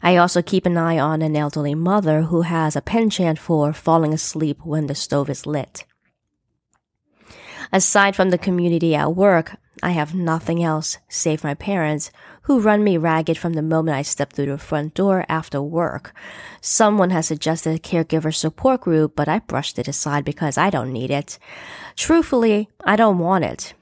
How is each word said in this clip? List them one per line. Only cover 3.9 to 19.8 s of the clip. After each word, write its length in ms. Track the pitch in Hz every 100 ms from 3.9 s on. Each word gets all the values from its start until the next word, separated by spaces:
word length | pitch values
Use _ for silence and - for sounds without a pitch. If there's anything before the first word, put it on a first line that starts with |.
| 165 156
asleep 460 | 156 - 160 156 143
when 240 | 165 151 147
the 80 | 143
stove 340 | - 143 139
is 160 | 135 -
lit. 380 | 147 - - - _ _ _ _ _ _ _ _ _ _ _ _ _ _ - - - -
Aside 420 | 190 180 208 196 196
from 140 | 185
the 80 | 180
community 580 | - 180 175 170 165 151
at 180 | 143
work, 440 | 175 202 175 160 - _ _
I 60 | 180
have 260 | 175 151 180
nothing 480 | 170 160 - 165
else 360 | 170 156 156 - _
save 340 | - 165 151
my 100 | 151
parents, 580 | 143 - 196 156 151 - _ - -
who 180 | - 269
run 200 | 214 208
me 140 | 208 175
ragged 420 | 165 160 160 160
from 180 | 170 160
the 60 |
moment 360 | 156 160 160 139
I 60 |
step 280 | 143 - 139
through 140 | - 143
the 120 | 139
front 360 | - 151 151
door 320 | - 196 190 -
after 340 | 160 - 143
work. 520 | 143 165 170 - - - - - - -
Someone 480 | - - 214 208 180
has 180 | 185 160
suggested 480 | 156 156 165 165 160
a 40 |
caregiver 540 | - 175 160 165 170
support 460 | 160 - - 262 254
group, 380 | - 160 151 -
but 100 | 147
I 120 | 185
brushed 380 | - 131 143
it 100 | -